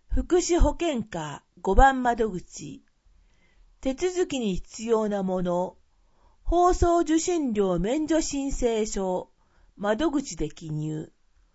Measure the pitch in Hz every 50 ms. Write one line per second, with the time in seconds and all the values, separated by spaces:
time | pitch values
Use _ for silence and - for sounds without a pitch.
0 | _ - - 262 254 - 339 359 330 - 349 320 - 294 285 - 339 330 285 226
1 | - - - 170 156 151 143 - _ _ _ - - 190 190 233 269 269 262 254
2 | 240 240 240 220 226 214 180 170 - - - - 160 147 139 - _ _ _ _
3 | _ _ _ _ _ _ _ _ _ _ _ _ - _ _ - - 269 269 -
4 | 339 370 359 359 370 - 294 262 233 202 180 - - - - - 220 233 226 220
5 | 220 208 208 196 190 185 185 185 180 180 175 175 185 - - _ _ _ _ _
6 | _ _ _ _ _ _ _ _ - - 330 349 349 359 349 - 349 339 339 349
7 | 330 302 320 330 - 370 349 330 285 247 208 208 196 185 180 170 175 214 262 311
8 | 311 285 320 311 311 - - 277 269 277 269 - 262 233 226 214 220 214 - 202
9 | 190 185 185 180 - - _ _ _ _ _ _ _ _ _ - 196 202 220 220
10 | 311 339 277 302 - - 170 160 156 151 - - 165 156 151 151 151 156 156 151
11 | 160 - _ _ _ _ _ _ _ _